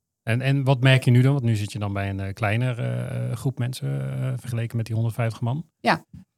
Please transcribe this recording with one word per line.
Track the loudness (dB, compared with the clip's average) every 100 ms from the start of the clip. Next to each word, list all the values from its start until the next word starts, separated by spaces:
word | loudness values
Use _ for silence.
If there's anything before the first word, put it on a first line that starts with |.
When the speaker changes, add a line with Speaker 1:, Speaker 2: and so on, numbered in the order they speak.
| _ _
Speaker 1:
En, | -2 0
en | 2 2
wat | 2 4
merk | 6 6
je | 6
nu | 6
dan? | 6
Want | 2 0
nu | 0
zit | -2
je | -4
dan | -4
bij | -4 -4
een, | -4
eh, | -6
kleiner, | -2 0 0 0 -2
eh, | -4 -4 -6 -6 -6 -4
groep | -4 -4
mensen, | -6 -4 -6 -4
eh, | -6 -6 -6 -6
vergeleken | -6 -6 -4 -4
met | -2
die | -2
honderdvijftig | -2 0 -4 -2
man. | -4 -4 -8 _
Speaker 2:
Ja. | 0 0 -2 -20 -20